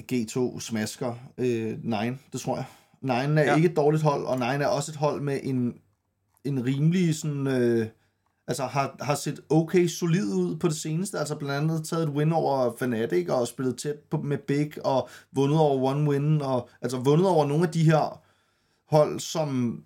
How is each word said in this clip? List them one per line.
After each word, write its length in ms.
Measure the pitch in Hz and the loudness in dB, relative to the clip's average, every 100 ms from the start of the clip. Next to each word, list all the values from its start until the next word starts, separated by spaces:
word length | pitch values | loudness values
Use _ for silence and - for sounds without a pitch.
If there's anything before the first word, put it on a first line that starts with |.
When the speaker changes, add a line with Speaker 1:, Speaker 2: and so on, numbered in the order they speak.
| - | -6
Speaker 1:
G 160 | 127 110 | -4 -2
to 320 | 131 123 - | -2 -4 -4
smasker, 540 | - 110 107 - 123 120 131 - | -6 -4 -4 -6 -8 -8 -12 -4
øh, 400 | 123 117 110 135 | -2 -2 -4 -6
Nine, 360 | 113 107 113 135 - | -4 -2 -2 -6 -10
det 80 | 127 | -10
tror 160 | 143 123 | -6 -6
jeg. 80 | 131 - _ _ | -8 -16 _ _
Nine 400 | 131 120 143 156 | -2 0 2 4
er 40 | |
Speaker 2:
Ja. 120 | 143 147 | 4 4
Speaker 1:
ikke 120 | 175 | 4
et 60 | 156 | 4
dårligt 260 | 147 156 | 2 4
hold, 220 | 156 139 | 2 0
og 120 | - 127 | -2 -2
Nine 260 | 120 143 | -2 0
er 40 | 139 | 0
også 240 | 127 147 | -2 -4
et 40 | 151 | -2
hold 240 | 147 127 | -2 -2
med 200 | 143 139 | -4 -4
en, 320 | - 131 120 - _ _ _ _ _ _ | -2 -2 -2 -4 _ _ _ _ _ _
en 200 | 131 135 | -6 -2
rimelig 500 | 120 135 156 185 175 | -2 2 2 4 2
sådan... 320 | 147 156 139 135 | 0 -4 -4 0
Øh, 400 | 131 120 117 110 - _ _ _ _ - | 2 2 2 0 -6 _ _ _ _ -8
altså, 180 | 151 127 | -6 -4
har, 300 | 139 135 - | -2 -2 -4
har 140 | 120 | -4
set 260 | 143 156 139 - | -4 -4 -8 0
okay 360 | 160 165 185 175 | 2 4 2 2
solid 480 | - 165 170 208 | 0 0 0 0
ud 220 | 190 180 160 | -2 -2 -2
på 120 | 175 | -2
det 80 | 156 | -2
seneste. 420 | 160 160 196 160 | -4 -4 -4 -4
Altså, 160 | 151 | -4
blandt 200 | 151 143 139 160 | -4 -4 -2 0
andet 180 | 160 156 | -2 -2
taget 140 | 165 | -2
et 60 | 156 | 0
win 240 | 143 151 | 0 2
over 440 | 165 139 135 123 110 | 2 0 0 0 0
Fnatic 500 | 131 110 113 175 165 | -2 0 0 0 0
og 200 | 135 120 | 0 -2
spillet 300 | - 127 123 | -2 -4 -2
tæt 180 | 147 147 - | -6 -8 -6
på, 60 | 151 | -4
med 220 | 143 139 | -2 -4
Big 480 | - 143 147 - 139 | 0 0 -2 -4 0
og 220 | 131 - - - | 0 -2 -8 -6
vundet 260 | 135 139 156 | 0 2 4
over 320 | 151 135 131 | 4 2 0
One 160 | 143 147 | 0 2
Win 320 | 139 147 156 | 2 2 2
og, 260 | 139 127 - _ | 2 -2 -4 _
altså, 140 | 120 127 | -6 0
vundet 300 | 127 151 190 | 4 4 6
over 180 | 165 143 | 4 2
nogle 180 | 151 175 | 2 0
af 60 | |
de 120 | 165 | 2
her 380 | 160 156 123 - _ _ _ _ _ _ _ | 4 4 2 -6 _ _ _ _ _ _ _
hold, 300 | 151 151 - | 4 4 0
som, 640 | - 170 151 131 120 110 | -6 -4 -2 -2 -2 -4